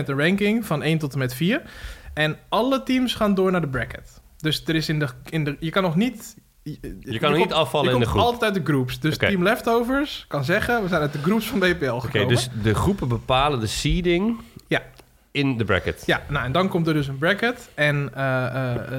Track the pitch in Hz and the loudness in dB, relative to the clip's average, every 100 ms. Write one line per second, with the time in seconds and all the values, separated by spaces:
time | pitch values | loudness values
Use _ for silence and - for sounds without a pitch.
0 | 139 139 160 196 208 226 208 147 156 160 | 0 2 2 2 2 0 0 -2 0 0
1 | 147 135 127 127 170 285 - - - - | 0 -2 -2 0 0 0 -4 -14 -14 -14
2 | - - 156 151 - 185 254 262 262 254 | -8 -2 -2 -2 -4 0 2 0 0 0
3 | 247 - 208 190 190 180 151 127 - - | 0 0 2 2 2 2 0 -4 -6 -10
4 | - - - - 156 - - 160 156 151 | -16 -20 -20 -6 -4 -2 0 0 0 -2
5 | 139 - - 160 147 139 160 196 180 156 | -2 -6 -6 -4 -2 -4 -2 0 2 2
6 | 247 - - - - _ 151 - 139 95 | 0 -2 -14 -20 -20 _ -14 -12 -12 -12
7 | 131 113 147 151 - 156 156 151 131 123 | -8 -2 2 2 2 2 0 2 2 2
8 | 113 - 240 233 220 196 143 139 127 - | 2 4 2 2 0 0 0 0 0 -2
9 | 156 - 196 190 185 240 240 233 240 277 | -2 2 2 4 2 2 2 2 2 0
10 | 294 - - 143 135 202 - 240 180 175 | -2 -6 -6 -4 0 0 2 0 0 0
11 | 147 147 151 220 - 196 180 175 135 120 | 0 -2 0 0 0 2 2 2 0 -2
12 | - 107 98 120 - 110 107 101 156 202 | -2 0 4 2 0 -2 2 2 2 0
13 | 139 113 - 131 147 131 110 - 151 165 | 0 -2 2 2 2 0 -2 -2 0 2
14 | 180 175 220 226 - - - 147 - - | 2 2 0 -2 -8 -14 -4 -4 -4 -20
15 | - _ _ 143 135 117 107 92 85 - | -20 _ _ 0 0 2 2 2 0 -2
16 | - 143 - 143 123 170 190 180 165 151 | 0 -2 -2 -4 0 0 2 2 2 0
17 | 139 135 165 202 233 - - - 147 143 | 0 -2 0 0 -2 -4 -8 0 0 0
18 | 135 135 135 131 123 131 127 120 - | -2 -4 -2 0 -2 -2 -4 -4 -6